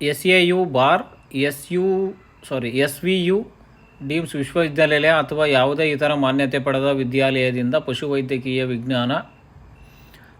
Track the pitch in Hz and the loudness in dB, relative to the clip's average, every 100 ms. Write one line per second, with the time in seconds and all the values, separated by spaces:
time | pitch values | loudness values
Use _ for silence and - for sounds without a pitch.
0 | 143 143 185 185 175 180 180 131 135 180 | -4 -2 4 4 4 2 0 2 4 2
1 | - - - 135 139 139 - 175 190 190 | 0 -18 -10 -4 -2 -4 -6 -2 0 0
2 | 190 196 _ _ - 135 120 123 143 143 | -2 -8 _ _ -10 -6 -4 0 -2 -2
3 | 175 185 175 196 233 - - - - - | -2 0 0 0 -2 -14 -20 -20 -20 -14
4 | 139 156 165 151 135 175 165 147 156 151 | -6 -4 -4 -6 -4 0 0 2 2 4
5 | 151 160 147 151 151 135 127 143 160 143 | 4 2 0 0 2 4 2 2 -2 0
6 | 147 147 135 135 135 139 131 135 139 139 | 0 0 0 0 0 -2 0 0 0 0
7 | 123 131 135 131 127 123 123 151 151 123 | 0 0 0 2 0 0 0 -2 -2 -4
8 | 147 139 131 131 131 127 127 120 120 131 | -2 -2 -2 -4 -4 -4 -2 -4 -4 -2
9 | 120 151 - - - - - - - - | -2 -2 -6 -16 -20 -20 -20 -20 -20 -20
10 | - - - - | -20 -20 -20 -20